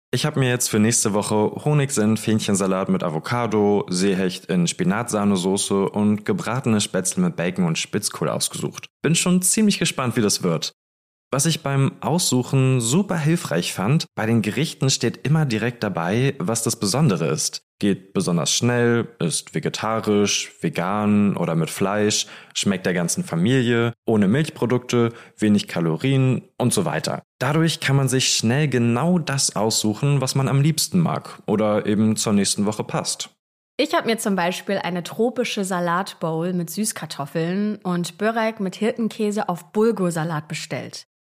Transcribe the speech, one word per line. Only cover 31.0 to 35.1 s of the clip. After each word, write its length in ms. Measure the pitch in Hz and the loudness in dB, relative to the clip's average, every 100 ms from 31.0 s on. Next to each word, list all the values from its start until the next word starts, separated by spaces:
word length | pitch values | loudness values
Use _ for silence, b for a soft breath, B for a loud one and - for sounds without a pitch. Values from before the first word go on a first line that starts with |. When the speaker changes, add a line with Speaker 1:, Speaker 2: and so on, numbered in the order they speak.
Speaker 1:
mag 420 | 80 78 - - | 2 -2 -8 -12
oder 400 | - 104 107 104 | -2 0 2 2
eben 320 | - 107 110 104 | 2 2 2 2
zur 160 | 117 | 2
nächsten 320 | 101 98 - | 2 2 0
Woche 200 | 101 107 | -2 -2
passt. 460 | 117 156 87 - - _ _ _ _ - | -4 -4 -4 -8 -10 _ _ _ _ -4
Speaker 2:
Ich 180 | 302 | 0
hab 120 | 339 226 | 0 0
mir 100 | 220 | -2
zum 200 | 220 190 | 0 0
Beispiel 420 | 175 180 - 196 | 0 -2 -4 -4
eine 240 | 170 175 | -4 -6
tropische 640 | 165 | -6